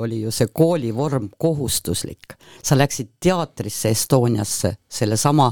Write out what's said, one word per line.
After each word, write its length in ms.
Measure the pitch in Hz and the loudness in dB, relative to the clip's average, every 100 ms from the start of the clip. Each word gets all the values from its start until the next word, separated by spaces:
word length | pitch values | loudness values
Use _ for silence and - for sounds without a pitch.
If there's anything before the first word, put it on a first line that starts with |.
| 113 | -6
oli 160 | 113 | -4
ju 80 | 110 | -4
see 160 | - 117 | -2 -2
koolivorm 760 | - 170 170 117 110 147 135 104 - | 2 2 2 -2 -2 -2 -2 -4 -2
kohustuslik. 1000 | 165 147 117 - - 87 - - - - - - | -2 0 -2 -4 -4 -4 -6 -12 -20 -20 -20 -12
Sa 160 | - 135 | 2 2
läksid 340 | 143 - 110 _ | 2 -2 -10 _
teatrisse 720 | 175 180 160 - 101 - 110 | 0 0 -4 -8 -8 -4 0
Estoniasse 840 | 113 - 131 120 110 104 - 92 - _ | 0 2 2 4 0 -2 -2 -4 -4 _
sellesama 640 | - 104 110 147 151 127 | -4 -2 0 2 4 2